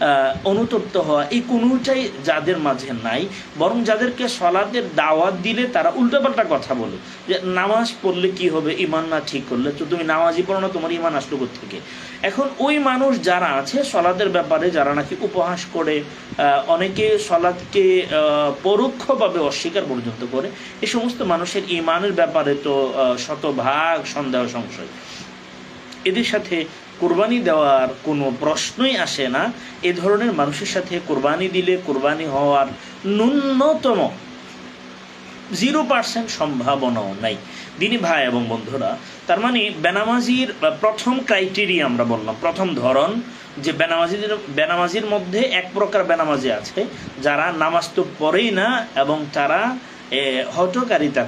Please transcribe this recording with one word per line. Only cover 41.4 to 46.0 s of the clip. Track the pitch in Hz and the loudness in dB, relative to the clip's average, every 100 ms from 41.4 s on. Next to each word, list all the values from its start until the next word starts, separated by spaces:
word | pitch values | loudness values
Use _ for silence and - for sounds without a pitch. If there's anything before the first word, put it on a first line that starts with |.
| 190 190 202 180 143 | 2 0 2 2 2
আমরা | 120 | 2
বললাম, | 117 113 110 113 | 2 0 -2 -2
প্রথম | 170 170 190 | -2 0 -2
ধরন | 139 123 131 156 226 240 - - - | 0 2 4 4 0 -6 -14 -16 -6
যে | 143 | -4
বেনামাজিদের, | 156 160 165 170 202 208 208 175 | 0 2 2 2 0 -2 -4 -4
বেনামাজির | 143 156 175 175 185 208 | 0 2 2 2 0 0
মধ্যে | 208 180 196 | -2 0 0
এক | 262 185 180 | 0 0 -2
প্রকার | 196 202 208 | -2 0 2